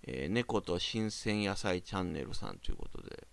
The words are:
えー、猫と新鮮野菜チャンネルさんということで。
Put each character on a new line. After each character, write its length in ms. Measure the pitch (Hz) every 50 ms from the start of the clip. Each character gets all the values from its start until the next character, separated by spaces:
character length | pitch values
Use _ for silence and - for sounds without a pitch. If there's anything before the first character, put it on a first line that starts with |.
え 240 | - - 64 64 67
ー、 40 | 78
猫 300 | 101 120 123 - - 104
と 180 | - - 87 90
新 320 | - - - 113 110 107
鮮 340 | - - - 113 104 104 104
野 120 | 98 101
菜 260 | - - 101 90 90
チ 120 | 90 - -
ャ 80 | 95
ン 100 | 92 87
ネ 100 | 80 78
ル 120 | 65 - -
さ 160 | - - 50
ん 80 | 50 -
と 120 | - -
い 40 | -
う 20 |
こ 120 | - - -
と 140 | - -
で。 240 | - - - - - -